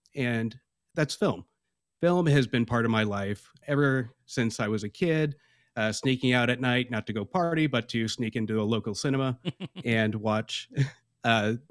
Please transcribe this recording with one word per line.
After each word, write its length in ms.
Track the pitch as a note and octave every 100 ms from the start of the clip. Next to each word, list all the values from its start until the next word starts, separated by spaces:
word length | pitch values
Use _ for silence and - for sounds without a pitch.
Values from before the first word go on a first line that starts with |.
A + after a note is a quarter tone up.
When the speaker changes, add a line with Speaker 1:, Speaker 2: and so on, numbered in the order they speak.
| _
Speaker 1:
and 420 | C#3+ B2 A#2 A2+ - _ _ _
that's 220 | - D3+ -
film. 300 | G3 F2+ - _ _ _ _ -
Film 240 | E3+ F3+ E3
has 220 | C#3 A#2+
been 180 | B2 A#2
part 180 | A#2
of 80 | A2+
my 120 | A2
life 460 | G#2+ G2+ G2 G#2 - _ -
ever 440 | C#3+ C#3+ C3 A#2+ - -
since 340 | - A2+ -
I 80 | G#2+
was 160 | A2
a 60 | G#2
kid, 460 | - F3 D#3+ D3+ - _ _ _ A#2
uh, 160 | A2
sneaking 420 | A2 C3+ B2+ B2+
out 160 | B2 A#2+
at 100 | B2
night, 300 | B2 B2 B2
not 160 | B2+ -
to 60 |
go 120 | A2 G2+
party, 420 | F#3 E3+ D#3+ D3+
but 220 | A#2+ A#2
to 180 | A#2 A2+
sneak 280 | - A2+ A#2
into 260 | G#2+ A2
a 20 |
local 300 | G#2+ A2+ A2 G2+
cinema 440 | C#3+ C3+ C3 B2 E3+ -
Speaker 2:
<laughs> 240 | F#3+ F#3 A#2+
Speaker 1:
and 300 | A2+ A#2+ G#2+
watch, 540 | G#2+ G#2+ A#2+ - - - C3+ -
<laughs> 260 | _ _
uh, 300 | A#2+ A2+ G#2 A#2 -